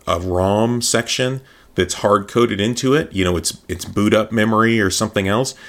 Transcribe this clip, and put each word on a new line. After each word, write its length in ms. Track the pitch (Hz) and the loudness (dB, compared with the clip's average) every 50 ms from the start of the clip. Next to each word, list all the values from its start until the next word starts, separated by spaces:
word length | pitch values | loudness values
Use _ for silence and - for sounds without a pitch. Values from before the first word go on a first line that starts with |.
| - | -4
a 140 | - 90 85 | -4 -4 -2
rom 640 | 90 92 87 90 92 98 101 107 113 117 120 120 | -2 -2 0 0 2 2 2 2 2 0 0 -2
section 600 | 120 - - 117 120 - - - 127 127 131 131 - - - - - _ - | -2 0 -2 -2 -2 -2 -4 -4 -2 -4 -4 -8 -12 -18 -20 -20 -20 _ -2
that's 200 | - 90 - - | -2 -2 -2 -2
hard-coded 640 | - - 104 104 101 98 - - 120 120 113 104 98 | -2 2 2 2 2 0 0 0 2 2 2 0 -2
into 340 | 101 117 123 - 135 131 139 | -2 -2 -2 -2 0 0 0
it. 180 | 156 165 - - | 0 0 -2 -2
You 100 | 95 92 | -2 0
know, 140 | 90 90 | 0 0
it's, 220 | 82 80 - - - _ | -2 -4 -6 -8 -8 _
it's 180 | - 92 87 - | -12 -10 -10 -10
boot 280 | 98 98 104 104 107 107 | -6 -2 0 2 4 4
up 180 | 107 107 - | 2 0 0
memory 480 | 110 113 107 113 110 107 113 113 113 110 | 0 0 2 2 4 2 4 4 2 2
or 80 | 101 92 | 2 0
something 380 | 90 - 110 104 - 104 95 | 0 -2 -4 -2 -2 -2 0
else. 280 | 98 104 117 135 - - - - | 0 0 0 -2 -4 -6 -14 -20